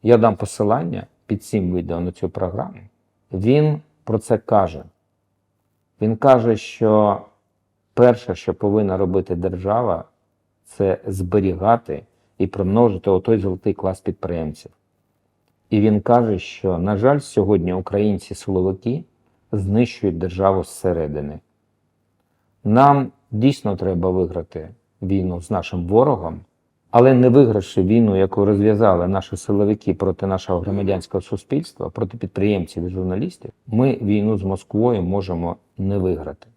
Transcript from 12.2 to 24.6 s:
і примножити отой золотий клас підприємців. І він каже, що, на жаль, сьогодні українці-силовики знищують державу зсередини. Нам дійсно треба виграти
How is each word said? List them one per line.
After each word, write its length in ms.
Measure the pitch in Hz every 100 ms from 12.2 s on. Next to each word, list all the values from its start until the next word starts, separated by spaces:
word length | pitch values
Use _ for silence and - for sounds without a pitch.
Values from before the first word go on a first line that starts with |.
| _ _
і 100 | 95
примножити 600 | 98 92 104 120 92 -
отой 300 | 95 - 113
золотий 340 | 98 92 -
клас 280 | - 95 92
підприємців. 680 | - 85 - 87 78 73 - _ _ _ _ _ _ _ _ _ _
І 100 | 107
він 220 | 107 104
каже, 380 | 98 120 117 95
що, 380 | - - 95 85
на 200 | 92 104
жаль, 220 | 120 143
сьогодні 540 | - - 101 101 87
українці-силовики 1300 | 92 90 101 104 95 - 95 - 95 92 95 113 135 - _ _ _ _
знищують 680 | 107 95 104 120 - 101 85
державу 460 | 90 90 98 95
зсередини. 760 | 90 - 92 85 76 73 73 76 _ _ _ _ _ _ _ _ _ _ _ _
Нам 480 | - 208 139 143 131 _ _
дійсно 440 | 107 127 135 107 95
треба 340 | 95 90 92
виграти 600 | 92 87 87 82 87